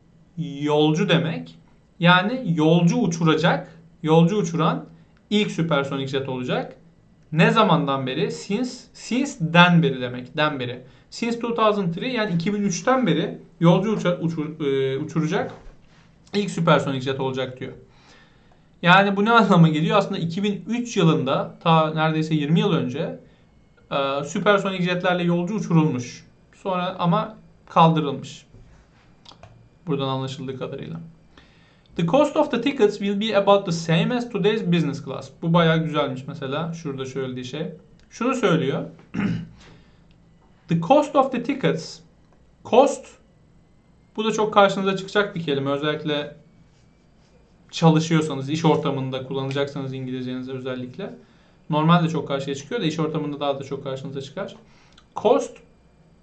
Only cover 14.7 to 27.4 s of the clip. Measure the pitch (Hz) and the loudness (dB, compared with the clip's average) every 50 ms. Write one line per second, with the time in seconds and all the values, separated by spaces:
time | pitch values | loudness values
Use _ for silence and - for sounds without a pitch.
14.7 | 135 135 135 135 135 139 151 156 - 160 151 160 180 226 254 - - - - - | 0 0 0 -2 -2 -4 -6 -4 -4 -2 -2 0 -2 -4 -4 -6 -10 -16 -20 -20
15.7 | - - - - - - _ _ _ _ _ - - 202 202 170 - 170 165 165 | -20 -20 -20 -20 -20 -20 _ _ _ _ _ -6 -4 -4 -4 -2 -4 -2 4 4
16.7 | 151 139 135 139 135 131 123 139 131 135 135 131 127 131 131 127 - - 131 131 | 4 4 4 -2 -4 -4 -4 -4 -4 -2 -4 -4 -4 -4 -6 -6 -8 -12 -12 -12
17.7 | - - - _ _ _ _ - - - - _ _ _ _ _ _ _ _ _ | -14 -18 -20 _ _ _ _ -20 -20 -20 -20 _ _ _ _ _ _ _ _ _
18.7 | _ _ - 170 180 196 202 202 196 196 202 226 233 233 202 180 190 175 165 156 | _ _ 4 6 6 6 6 4 2 2 2 4 6 6 6 6 8 8 8 6
19.7 | 151 151 165 214 220 202 - - 196 175 160 165 - 196 196 214 202 170 - 214 | 6 2 0 2 2 2 2 0 -4 -4 -4 -4 -4 -2 -2 -2 -2 -4 -6 -6
20.7 | 226 247 233 - - 208 170 165 147 135 127 127 147 185 202 - - - - 170 | -4 -4 -4 -2 0 4 4 4 4 2 0 -2 -2 -2 -4 -6 -12 -4 0 2
21.7 | 165 160 156 156 151 160 156 160 156 156 156 - 165 151 143 143 170 196 214 196 | 4 4 4 2 0 0 0 0 0 -2 -2 0 0 -2 2 2 2 2 2 2
22.7 | 165 135 127 123 123 147 185 - - - - - _ _ _ _ _ _ _ _ | 0 0 -2 -4 -4 -6 -6 -6 -8 -12 -18 -20 _ _ _ _ _ _ _ _
23.7 | _ _ _ _ 156 143 139 139 139 143 - - - 208 - 208 202 190 - 196 | _ _ _ _ -4 -2 -2 -2 -2 -4 -6 -6 -6 0 2 4 4 4 2 -2
24.7 | 185 180 175 180 180 175 180 185 180 180 175 170 170 175 175 175 220 202 - - | -2 -2 -2 -2 -2 0 0 0 0 2 0 0 0 0 -2 -2 -4 -6 -2 2
25.7 | 165 160 156 139 127 123 120 - - - - - _ _ _ _ _ _ - 202 | 4 4 4 4 0 -2 -8 -10 -14 -18 -20 -20 _ _ _ _ _ _ -6 -4
26.7 | 185 180 180 185 185 175 180 170 190 214 214 214 - - | -4 -2 -4 -4 -4 -2 0 0 0 0 -2 -4 -10 -18